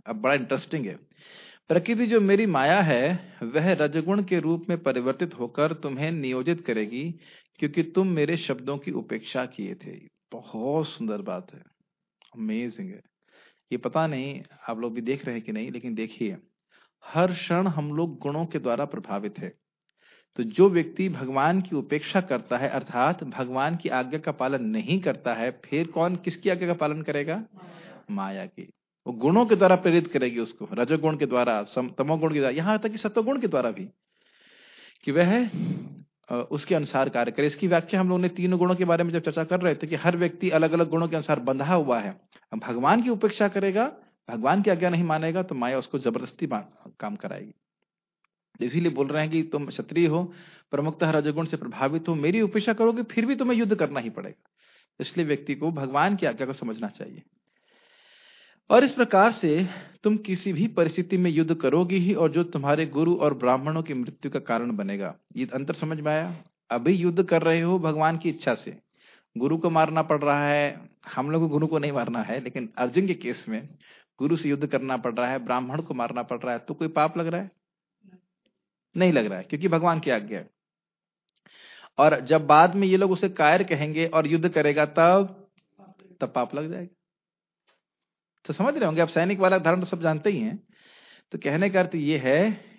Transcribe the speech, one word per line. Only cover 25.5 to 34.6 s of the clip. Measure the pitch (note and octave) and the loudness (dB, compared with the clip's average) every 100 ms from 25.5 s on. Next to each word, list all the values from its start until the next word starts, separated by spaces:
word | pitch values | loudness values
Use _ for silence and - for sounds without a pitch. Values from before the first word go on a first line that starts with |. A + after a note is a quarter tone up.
| B2+ - | -6 -4
फिर | D3 E3 | -4 -2
कौन | D#3+ E3+ F3+ | 0 0 -2
किसकी | F#3 - G3+ | -6 -4 -2
आज्ञा | F3 F3 | 0 -2
का | |
पालन | E3+ D3 D3+ | -2 -2 -2
करेगा? | D3+ C#3+ C#3+ F#3 A3 - - - - - - | -4 -4 -4 -6 -8 -16 -20 -20 -20 -20 -8
माया | G2+ G2 G2 G2 | -6 -6 -8 -10
की। | - E2+ _ _ _ - | -14 -20 _ _ _ -12
वो | |
गुणों | A#2 C3 G3+ A#3 | -2 2 4 6
के | G3+ | 6
द्वारा | F#3 F3+ | 8 6
प्रेरित | F3 E3+ E3 | 6 4 4
करेगी | C#3+ B2 A#2 | 0 0 -2
उसको, | A2 - G#2 | -6 -8 -8
रजोगुण | G#2+ B2 D#3 D#3 D3+ | -2 0 2 0 0
के | C#3 | 0
द्वारा, | B2 B2 A2 | 2 2 0
सम-, | G#2 B2+ B2+ - | -2 -4 -6 -4
तमोगुण | C#3 D#3+ D#3+ | -2 0 0
के | D3 | 0
द्वारा, | C3+ C#3 | 0 0
यहां | F3 G#3+ | 0 0
तक | A3 | -2
कि | G#3+ | -4
सत्वगुण | G#3+ A3 A3 C#4 | -2 0 0 0
के | A3+ | 0
द्वारा | D3+ A#2+ | 0 -2
भी, | G2 F#2+ - _ _ _ _ _ - | -4 -10 -16 _ _ _ _ _ -20